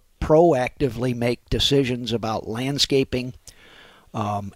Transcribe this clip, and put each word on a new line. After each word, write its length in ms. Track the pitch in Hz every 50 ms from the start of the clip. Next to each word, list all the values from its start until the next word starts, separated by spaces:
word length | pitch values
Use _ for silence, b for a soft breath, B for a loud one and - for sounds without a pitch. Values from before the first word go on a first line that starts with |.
| _ _ _ _
proactively 920 | - - 156 160 175 170 147 123 127 117 - - 147 127 110 120 127 127 120
make 340 | 120 120 123 120 - _ _
decisions 640 | - 113 - - 143 139 139 120 127 120 123 110 117
about 340 | 110 104 110 107 98 -
landscaping, 840 | 90 110 117 127 135 143 131 - - 139 135 135 - - 127 123 127 - - B B B B B B B B B B B B B B -
um, 400 | 113 104 104 104 101 101 98 -